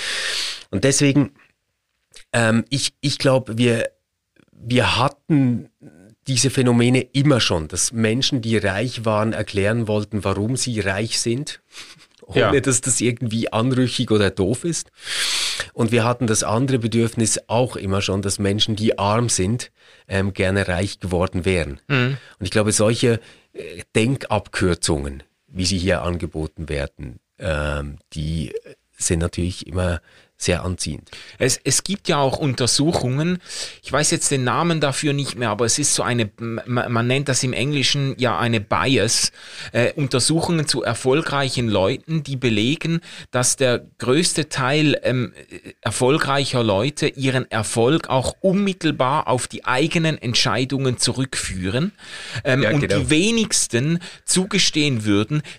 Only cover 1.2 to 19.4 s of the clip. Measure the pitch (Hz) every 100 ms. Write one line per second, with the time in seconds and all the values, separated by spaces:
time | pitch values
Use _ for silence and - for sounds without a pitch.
1.2 | 117 _ _ _ _ _ _ _ _ -
2.2 | - 117 113 113 - 139 - _ 143 -
3.2 | 139 131 123 113 120 113 - _ _ _
4.2 | _ _ - _ 117 123 101 95 139 -
5.2 | - 147 127 113 - _ - 78 98 _
6.2 | - 127 131 135 123 120 120 127 - 139
7.2 | 127 95 - 87 78 - - 117 110 117
8.2 | - 135 113 110 98 95 123 117 113 107
9.2 | 110 92 104 98 101 120 110 107 104 107
10.2 | 98 98 107 131 127 107 98 95 117 -
11.2 | 120 123 151 - _ - - - - _
12.2 | - 139 110 139 139 120 131 - 117 120
13.2 | 120 113 - 107 127 127 127 - 123 107
14.2 | 98 - 92 127 170 156 - _ - -
15.2 | - - - - - - 113 117 113 120
16.2 | 117 107 - 110 135 131 110 113 113 -
17.2 | 110 - - 110 127 110 98 98 101 95
18.2 | 98 - 98 107 104 104 110 - 101 110
19.2 | 120 -